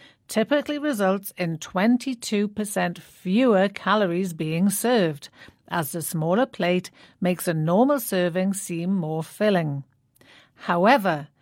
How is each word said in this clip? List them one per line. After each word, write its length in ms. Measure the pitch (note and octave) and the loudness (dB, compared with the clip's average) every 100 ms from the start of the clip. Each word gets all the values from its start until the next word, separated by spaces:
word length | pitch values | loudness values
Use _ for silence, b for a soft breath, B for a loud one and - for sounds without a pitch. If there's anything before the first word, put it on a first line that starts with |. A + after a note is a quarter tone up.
| b b - | b b -6
typically 520 | - A3 C#4+ C#4+ D4 | -2 2 0 0 -4
results 540 | D4 A#3 F#3+ G3 G3 - | -2 0 0 0 -4 -6
in 220 | F3 D#3+ | -4 -4
twenty-two 920 | - F#3 G#3+ B3 C#4 A#3+ - G#3 G#3 | -6 0 2 2 0 -8 -4 -2 -2
percent 500 | G#3 G#3 F#3+ F3 E3+ | -4 -6 -2 -2 -4
fewer 720 | - - F3+ G3 C4 G3 G3 | -14 -12 -2 2 4 4 2
calories 640 | G3 - G#3+ G3 E3+ F#3+ | 0 0 2 2 0 -4
being 380 | D#3 D#3 E3 G3+ | -4 -4 0 0
served, 580 | F#3+ A3+ B3 E3+ D3 - B B B _ | 0 2 2 2 -2 -12 B B B _
as 240 | F3 D3+ | -4 -4
the 100 | F3 | -6
smaller 440 | D#3 E3 D#3+ F#3+ C4 | -6 -2 0 2 0
plate 440 | - F3 F3+ F3+ b b b | 0 0 0 -2 b b b
makes 260 | F3+ F3+ - | -2 0 -2
a 80 | |
normal 460 | E3 D#3 F3+ C4 C#4+ | -2 2 2 4 2
serving 540 | A3+ F#3 F3+ F3 F#3+ | -2 -2 0 0 -2
seem 380 | F#3+ - E3+ F3 | -2 -6 -6 -2
more 300 | G3 D#3 D#3+ | -2 -2 -6
filling. 640 | D#3+ - G#3+ F#3+ D#3 C#3 - _ _ _ b b b _ | -8 -2 0 2 0 -4 -10 _ _ _ b b b _
However, 640 | - F3 G3 C4+ F#3+ D3+ C#3+ _ | -4 2 4 4 2 -2 -6 _